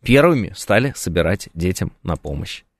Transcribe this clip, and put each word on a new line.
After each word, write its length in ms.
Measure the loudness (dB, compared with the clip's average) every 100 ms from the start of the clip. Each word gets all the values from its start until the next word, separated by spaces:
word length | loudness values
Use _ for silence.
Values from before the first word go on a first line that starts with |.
первыми 500 | 4 4 6 2 -2
стали 380 | -8 0 2 2
собирать 540 | -4 -4 0 0 -2 -6
детям 380 | -4 -2 -2 -6 _
на 140 | -6 -6
помощь. 480 | -6 -8 -8 -12 _